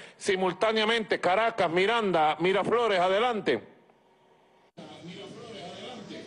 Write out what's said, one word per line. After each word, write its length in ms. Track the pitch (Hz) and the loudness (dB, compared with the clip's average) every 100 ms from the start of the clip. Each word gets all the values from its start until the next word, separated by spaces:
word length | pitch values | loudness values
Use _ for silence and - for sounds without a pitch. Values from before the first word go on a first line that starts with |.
| - - | -20 -8
simultáneamente, 1000 | - 185 185 170 220 220 214 233 214 180 | -2 0 0 2 2 2 2 0 0 0
Caracas, 500 | 180 196 226 - 170 | 2 2 2 2 0
Miranda, 680 | 175 196 233 208 170 151 151 | 2 2 2 2 2 2 2
Miraflores, 600 | 175 190 180 226 226 185 | 2 2 2 2 2 2
adelante. 760 | 185 190 247 220 165 113 - - _ _ _ _ _ _ _ _ _ - - - - 196 - - 240 196 180 - 214 233 - - | 4 2 2 0 0 -2 -2 -20 _ _ _ _ _ _ _ _ _ -20 -18 -18 -16 -16 -16 -16 -16 -14 -14 -14 -14 -14 -14 -14